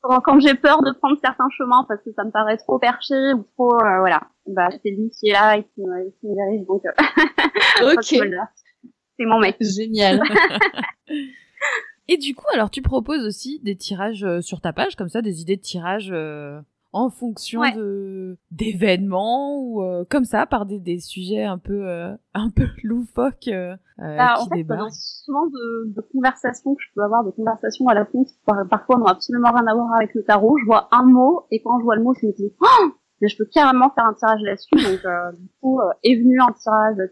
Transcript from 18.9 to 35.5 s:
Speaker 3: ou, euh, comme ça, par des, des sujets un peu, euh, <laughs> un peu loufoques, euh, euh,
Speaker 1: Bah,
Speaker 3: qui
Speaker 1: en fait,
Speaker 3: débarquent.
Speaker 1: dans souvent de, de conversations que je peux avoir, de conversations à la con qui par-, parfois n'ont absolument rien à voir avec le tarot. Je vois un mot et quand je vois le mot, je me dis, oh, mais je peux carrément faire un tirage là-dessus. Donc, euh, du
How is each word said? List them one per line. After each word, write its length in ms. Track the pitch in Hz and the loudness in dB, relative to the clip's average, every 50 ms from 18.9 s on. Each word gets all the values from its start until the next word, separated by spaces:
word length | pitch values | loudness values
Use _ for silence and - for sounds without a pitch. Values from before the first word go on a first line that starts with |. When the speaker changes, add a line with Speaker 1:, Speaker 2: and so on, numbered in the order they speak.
| 185 180 196 196 180 185 202 226 240 269 277 285 285 285 | 2 0 0 -2 -4 -4 -2 -2 -4 -4 -4 -6 -6 -8
Speaker 3:
ou, 240 | 262 247 226 208 | -8 -8 -6 -6
euh, 220 | 185 185 180 175 180 _ | -6 -6 -6 -6 -6 _
comme 160 | - 285 254 | -2 -2 -2
ça, 220 | 220 - 214 254 | 0 0 -2 -2
par 200 | - - 247 214 | 0 -2 -4 -4
des, 120 | 196 202 202 | -6 -8 -10
des 220 | 180 175 175 180 | -8 -8 -8 -8
sujets 420 | - - - 185 185 180 208 214 | -8 -12 -14 -12 -8 -6 -4 -4
un 160 | 214 208 190 180 | -4 -6 -6 -8
peu, 300 | _ - 196 202 196 185 | _ -8 -8 -8 -6 -8
euh, 240 | 175 170 170 180 202 220 _ | -10 -10 -10 -12 -14 -16 _
<laughs> 100 | _ _ | _ _
un 160 | 208 214 226 | -6 -6 -2
peu 180 | 185 - 269 - - - - | 0 0 0 0 -2 -8 -8
loufoques, 640 | 214 233 240 240 - _ - 240 277 262 _ - 254 | -6 -6 -6 -6 -6 _ -2 -2 -2 -4 _ -8 -8
euh, 260 | 208 185 180 180 185 190 _ _ _ - | -6 -6 -8 -10 -12 -16 _ _ _ -14
euh, 160 | - 156 151 | -12 -10 -2
Speaker 1:
Bah, 180 | 151 151 147 - | 2 2 2 2
Speaker 3:
qui 60 | - | 0
Speaker 1:
en 40 | - 180 | -2 -4
fait, 60 | 185 | -4
Speaker 3:
débarquent. 240 | 175 160 156 - - | -6 -4 -4 -6 -6
Speaker 1:
dans 80 | 214 220 | -6 -10
souvent 540 | 220 - - - - - _ - 277 285 320 | -12 -14 -16 -16 -16 -16 _ -6 -4 -2 -2
de, 460 | 330 277 254 233 233 233 226 226 220 | -4 -6 -8 -10 -8 -8 -8 -8 -8
de 80 | 202 208 214 _ | -10 -12 -14 _
conversations 640 | - 269 247 262 254 - - 247 247 - _ 269 277 | -6 0 0 0 -2 -2 -8 -8 -8 -6 _ -4 -4
que 60 | 277 | -4
je 60 | - - _ | -6 -12 _
peux 80 | 202 | -4
avoir, 220 | 208 208 220 233 233 | -2 0 0 0 0
de 60 | 190 | -2
conversations 560 | - - 220 226 220 220 - 220 214 - 254 247 | -6 -6 -4 -4 -4 -4 -6 -8 -4 0 2 2
à 60 | 226 | 2
la 100 | 208 214 | 2 0
con 180 | - - 254 262 | -2 -2 -2 -2
qui 100 | - _ _ _ | -2 _ _ _
par-, 220 | - 208 202 196 180 | -2 -2 -2 0 -2
parfois 280 | 220 208 - - 254 240 | -2 -4 2 2 2 4
n'ont 80 | 226 | 4
absolument 440 | 185 185 - - - 240 240 240 233 | 2 0 0 -4 -6 -2 2 2 2
rien 160 | 233 240 233 | 4 2 2
à 80 | 226 214 | 2 0
voir 180 | 233 233 233 226 | 0 0 0 0
avec 180 | 226 220 214 - | 0 0 0 -4
le 80 | 226 | -6
tarot. 340 | 208 - 214 202 202 226 285 302 | 0 2 2 4 4 4 4 2
Je 40 | 233 | 4
vois 220 | 208 226 208 - _ | 4 2 2 2 _
un 100 | - 247 | 2 6
mot 440 | 254 254 254 254 254 269 349 349 - _ | 8 8 8 8 6 4 2 0 -2 _
et 100 | 220 220 | -6 -6
quand 200 | _ 233 240 247 | _ 0 -2 0
je 40 | 233 | 2
vois 120 | 240 220 | 0 0
le 60 | 214 226 | 2 2
mot, 100 | 247 262 - | 0 0 0
je 40 | - 214 | -2 -4
me 40 | |
dis, 200 | 196 - 196 208 _ _ | -2 -2 -6 -8 _ _
oh, 280 | 339 494 523 480 392 311 - _ _ _ _ _ | 4 6 6 6 6 2 0 _ _ _ _ _
mais 60 | - 208 | -2 -2
je 80 | - - | 0 -2
peux 80 | 247 | -6
carrément 440 | - - 320 294 269 262 254 247 269 269 | 0 2 4 4 6 6 6 4 4 2
faire 100 | - 233 | 2 0
un 80 | 226 | 0
tirage 300 | 214 _ - 220 220 214 | 0 _ 0 0 2 2
là-dessus. 260 | 214 202 196 196 - _ - | 0 -6 -6 -8 -2 _ 2
Donc, 280 | - - 202 190 185 - | 2 2 2 -2 -2 -4
euh, 260 | 190 175 175 175 175 | -6 -6 -4 -6 -8
du 160 | 175 175 180 190 | -10 -14 -20 -20